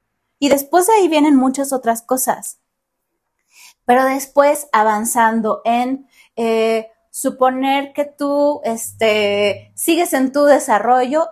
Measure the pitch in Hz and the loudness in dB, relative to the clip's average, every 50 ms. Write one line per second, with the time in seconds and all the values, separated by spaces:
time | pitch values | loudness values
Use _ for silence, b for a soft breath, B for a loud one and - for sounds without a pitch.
0 | _ _ _ _ _ _ _ - 285 285 277 277 277 - - 359 359 453 453 427 | _ _ _ _ _ _ _ -2 0 0 0 0 0 0 2 2 2 4 4 2
1 | 370 311 320 294 294 311 285 262 262 262 262 277 277 277 269 254 - 226 233 233 | 2 2 2 2 4 4 4 4 2 2 -2 -4 -4 -4 -6 -4 -2 -2 -4 -4
2 | - - 254 262 - 233 - - - - - _ _ _ _ _ _ _ _ _ | -2 -4 -4 -4 -2 -4 -4 -6 -6 -14 -16 _ _ _ _ _ _ _ _ _
3 | _ _ _ _ _ _ _ _ b b b b b b b b _ - 247 262 | _ _ _ _ _ _ _ _ b b b b b b b b _ 0 2 2
4 | 262 269 262 277 - - - 285 285 285 302 294 - - - 220 214 220 214 208 | 2 0 -2 -4 -6 -4 2 2 4 4 2 0 -4 -2 0 0 2 2 0 -2
5 | 226 233 - 240 226 220 226 226 214 220 196 - - 226 233 240 247 254 269 269 | -2 -2 0 2 2 2 2 0 -2 -2 -4 -4 -2 -2 -2 -2 -2 -4 -6 -8
6 | b b b b b b b - 233 226 226 226 220 226 226 220 220 - _ _ | b b b b b b b -4 -2 -2 0 0 0 0 0 -2 -4 -8 _ _
7 | _ _ - - - 262 - - 254 254 262 262 269 269 277 277 277 277 - 294 | _ _ -10 -6 -6 -6 -2 0 0 0 0 0 -2 -2 -2 -2 -4 -6 -6 -8
8 | 294 294 - - 285 285 285 285 285 294 294 - - 226 226 226 - - - - | -8 -8 -8 -8 -4 -2 0 0 0 0 -2 -2 -4 -6 -6 -8 -10 -12 -6 -2
9 | 226 220 214 214 208 202 202 202 208 202 190 - - _ _ - - 330 330 320 | 0 0 0 0 0 0 0 0 0 0 -2 -4 -10 _ _ -6 -2 0 0 0
10 | 349 339 311 262 262 262 269 285 294 285 269 - 285 - 220 202 - 233 254 254 | 0 0 0 -2 -2 0 0 2 4 4 4 4 2 0 0 0 2 2 2 2
11 | 254 247 294 311 330 330 | 2 0 0 -2 -2 -4